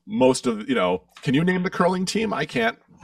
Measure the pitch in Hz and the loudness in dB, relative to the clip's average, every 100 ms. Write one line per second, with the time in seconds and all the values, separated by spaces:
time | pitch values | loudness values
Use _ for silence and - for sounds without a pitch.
0 | - 110 127 127 123 151 - 240 90 - | -8 4 4 4 0 -4 -2 0 0 -2
1 | - - - 135 175 185 190 - 180 185 | -6 -8 0 2 2 0 -2 0 0 0
2 | 185 202 220 214 160 247 226 - _ - | -2 -2 -4 -4 -4 -2 -2 -4 _ -20